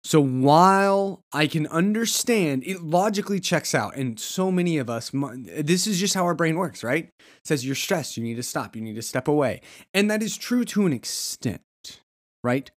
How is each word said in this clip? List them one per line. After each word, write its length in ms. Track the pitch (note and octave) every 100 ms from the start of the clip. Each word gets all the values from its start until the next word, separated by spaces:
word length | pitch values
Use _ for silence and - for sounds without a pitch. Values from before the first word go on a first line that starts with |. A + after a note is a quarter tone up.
So 160 | - D#3+
while 1000 | C#3 B2+ C#3 D#3 F#3 G3 G3 G3 G3 - _
I 160 | C#3+ D3+
can 180 | D#3+ D3+
understand, 960 | E3 G3 G#3+ A3+ - - A3+ D#3+ C3
it 160 | D3 F#3
logically 600 | E3 F3 G#3 G3+ G3+ G3+
checks 340 | - D#3+ -
out, 220 | C#3+ G#2 -
and 240 | C3 A2
so 320 | - - F#3+
many 260 | F#3 F3 D#3
of 100 | A#2
us, 240 | A#2 -
mo-, 220 | C#3 C#3
this 540 | B2+ G2+ F2 D3+ F3+ G3+
is 100 | F3+
just 160 | F#3+
how 80 | F#3+
our 120 | F3
brain 200 | E3 E3
works, 300 | D#3+ F3 -
right? 220 | A2+ D3+ -
It 60 | _ - _
says, 220 | - D3 B2+
"You're 80 |
stressed, 420 | C3+ - F#3 C3 -
you 60 |
need 140 | A#2 A#2
to 80 |
stop, 320 | A#2+ - G#2 A2+
you 60 |
need 120 | A2
to 80 | A2
step 240 | A2 C3 D#3
away." 340 | D3 C3 G2 - - -
And 160 | F#3+ G#3
that 140 | G#3+
is 140 | A3 -
true 280 | - B3 A#3
to 200 | G#3 F#3+
an 60 |
extent, 680 | B2 - - - - B2 F2 _ _ - - _ _ _ _
right? 260 | A#2+ C3 C3+